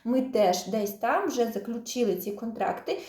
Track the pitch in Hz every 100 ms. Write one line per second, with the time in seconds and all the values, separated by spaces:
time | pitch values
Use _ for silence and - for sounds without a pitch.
0 | 233 254 - 214 180 180 185 220 202 -
1 | 233 349 359 240 220 196 233 233 - 254
2 | 214 180 202 202 226 214 190 - - -